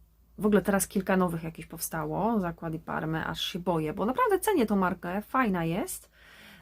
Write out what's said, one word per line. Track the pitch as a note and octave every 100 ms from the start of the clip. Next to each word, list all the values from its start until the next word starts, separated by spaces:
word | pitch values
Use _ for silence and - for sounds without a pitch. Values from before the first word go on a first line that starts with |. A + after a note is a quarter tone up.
| _ _ _ -
w | G#3
ogóle | G3+
teraz | G3 G3 -
kilka | G3 - F#3+
nowych | F3+ E3
jakichś | D#3+ E3 -
powstało | E3 - D#3+ D3+ D#3 G#3+ A3
z |
Acqua | F3 E3 E3
di | D#3+
Parme, | D#3+ D#3 D#3+ D#3+ -
aż | E3
się | - F3
boję, | F3+ D#3+ D#3
bo | G3
naprawdę | G3+ C4+ B4 F#4+
cenię | - F4+ A3
tą | G3+
markę, | F3+ F#3 F3 G3
fajna | - C4 A#3 F3+
jest, | E3 F3+ F#4 - - _ - - - -